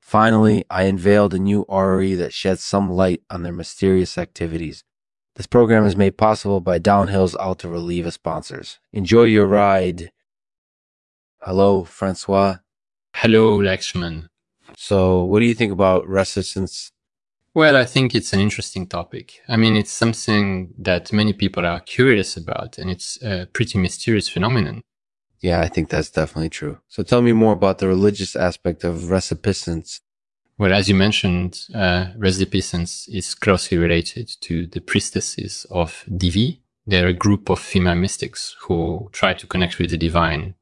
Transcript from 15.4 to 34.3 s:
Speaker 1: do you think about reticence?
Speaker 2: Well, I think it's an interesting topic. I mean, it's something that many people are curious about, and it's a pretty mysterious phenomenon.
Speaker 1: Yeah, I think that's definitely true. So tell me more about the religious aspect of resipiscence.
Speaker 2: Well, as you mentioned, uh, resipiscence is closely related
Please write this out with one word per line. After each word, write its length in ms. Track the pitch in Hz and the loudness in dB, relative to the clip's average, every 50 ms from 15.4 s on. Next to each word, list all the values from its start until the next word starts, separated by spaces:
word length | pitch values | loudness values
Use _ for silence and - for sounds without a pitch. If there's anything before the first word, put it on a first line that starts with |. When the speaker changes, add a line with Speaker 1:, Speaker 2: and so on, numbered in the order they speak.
Speaker 1:
do 40 | 117 | 4
you 80 | 120 117 | 2 2
think 180 | 110 120 101 | 0 -2 -2
about 360 | 95 87 98 95 92 90 - | 0 2 2 4 4 2 0
reticence? 840 | 85 95 95 95 - - 98 92 - - 95 95 90 - - - - _ _ _ _ _ _ _ _ _ _ _ _ _ | 0 0 0 0 0 -2 -6 -6 -4 -6 -6 -6 -6 -8 -14 -16 -16 _ _ _ _ _ _ _ _ _ _ _ _ _
Speaker 2:
Well, 220 | 160 156 156 139 | 4 4 6 6
I 80 | 131 123 | 4 2
think 320 | 117 - 135 131 123 - | 2 0 -2 -2 0 0
it's 160 | 110 - - | -2 -4 0
an 80 | - 98 | 0 0
interesting 480 | 98 104 - - 101 - - 95 90 | 0 0 -2 -6 -10 -10 -10 -12 -10
topic. 540 | - - 87 87 _ - - - - - _ _ - | -8 -10 -10 -10 _ -14 -16 -16 -18 -20 _ _ -2
I 80 | 123 | 0
mean, 180 | 110 113 113 107 | 2 2 4 2
it's 160 | 107 104 - | 0 0 -4
something 840 | - - 117 117 110 - - - 107 104 101 98 95 92 92 82 - | -4 -2 -2 -2 -2 -4 -4 -2 0 0 0 -2 -4 -6 -8 -10 -14
that 340 | - 87 95 90 87 - - | -8 -2 -2 -2 -2 -2 -2
many 220 | 110 107 107 107 95 | 0 0 2 0 0
people 320 | - 101 87 - - 87 | -2 -2 -2 -2 -2 -4
are 160 | 85 85 90 | -4 -4 -6
curious 560 | _ - - - 127 135 120 101 95 - - | _ -8 0 2 4 4 4 2 0 -4 -8
about, 400 | 90 82 - - - - 120 - | -12 -10 -8 -8 -8 -10 -12 -14
and 120 | - - - | -10 -8 -8
it's 320 | 92 175 - - - - | -8 -8 -8 -14 -12 -10
a 240 | 127 107 98 90 90 - | -6 -6 -6 -6 -6 -8
pretty 260 | _ - 117 - - | _ -6 -4 -2 0
mysterious 520 | 101 92 90 - - - - 113 104 - - | -2 -2 -2 -4 -6 -2 0 0 0 -2 -4
phenomenon. 540 | - - 92 113 127 117 90 71 - 57 - _ _ _ _ _ _ _ _ _ _ _ | -4 -4 -2 0 0 -2 -2 -4 -8 -14 -16 _ _ _ _ _ _ _ _ _ _ _
Speaker 1:
Yeah, 180 | - 90 85 85 | -2 0 0 0
I 80 | 82 | 0
think 220 | 82 - - 78 - | -2 -2 -4 -4 -2
that's 200 | - 78 80 - | -4 -6 -6 -4
definitely 380 | _ - 78 78 - - 80 | _ -4 -4 -4 -4 -6 -6
true. 320 | 82 - - - - - - _ | -6 -6 -8 -10 -10 -12 -12 _
So 160 | _ - - 92 | _ -8 -8 -2
tell 180 | - 127 120 | 2 2 4
me 120 | 120 120 117 | 4 4 6
more 180 | 110 110 110 | 6 6 4
about 280 | 104 87 101 95 95 - | 4 4 2 0 2 2
the 100 | 98 95 | 2 2
religious 480 | 95 92 98 104 101 104 95 - - | 2 4 4 2 2 0 -8 -6 -4
aspect 480 | - 90 90 85 - _ 92 80 - - | -2 -2 -2 -2 -2 _ -6 -4 -2 -6
of 260 | 87 85 82 87 85 92 | -6 -6 -6 -4 -2 -2
resipiscence. 840 | 92 - - - 82 - 107 92 - - 87 85 82 - - - - _ _ _ _ _ _ _ _ _ _ _ | -2 0 -4 -8 -4 -2 -2 -2 -2 -4 -6 -6 -6 -6 -12 -18 -20 _ _ _ _ _ _ _ _ _ _ _
Speaker 2:
Well, 140 | - 104 92 | 0 2 2
as 160 | 95 101 95 | 2 2 2
you 80 | 101 98 | 4 4
mentioned, 680 | 95 95 107 107 - - 98 87 90 90 87 - - - - - | 4 4 2 2 0 0 0 0 0 -2 -4 -8 -12 -18 -12 -4
uh, 380 | 113 98 90 90 90 92 90 92 | -2 0 2 2 0 -2 -4 -8
resipiscence 920 | 113 104 92 92 95 95 92 - 95 90 - - 87 85 - - - - - | -2 0 0 2 0 -2 0 0 -4 -2 -2 -6 -6 -6 -6 -8 -14 -14 -10
is 260 | - 95 - - - | -10 -8 -8 -8 -10
closely 420 | _ - 208 190 180 - - 196 | _ 0 2 2 2 0 -2 0
related 540 | 170 - 87 87 85 82 - - 120 113 - | 0 2 2 2 0 -2 -4 -10 -12 -14 -14